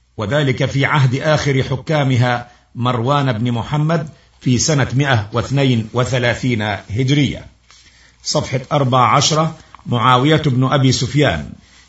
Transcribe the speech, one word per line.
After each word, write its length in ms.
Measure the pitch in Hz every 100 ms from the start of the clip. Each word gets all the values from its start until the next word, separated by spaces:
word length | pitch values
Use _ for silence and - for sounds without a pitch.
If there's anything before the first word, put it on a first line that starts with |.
| _ -
وذلك 480 | 101 143 139 123 135
في 200 | 135 123
عهد 300 | 147 131 131
آخر 480 | 156 151 143 135
حكامها 840 | - 135 - 156 131 123 123 120 120 _ _ -
مروان 580 | 123 123 120 143 135
بن 180 | 107 123
محمد 580 | 120 - 147 151 165 - - _ _
في 160 | - 123
سنة 300 | - 147 117 123
مائة 340 | 143 120 101
واثنين 560 | 120 - 139 135 120 110
وثلاثين 680 | 120 123 123 120 120 131 117 107 101 -
هجرية. 560 | 101 131 147 123 - - _ _ - - _ _ _
صفحة 380 | - 151 127 131 -
أربعة 440 | 151 131 127 117 131
عشرة، 400 | - 156 160 - - - -
معاوية 560 | 120 117 127 139 156 156
بن 180 | 123
أبي 280 | 131 147 131
سفيان 580 | 120 120 147 135 82 67 - - -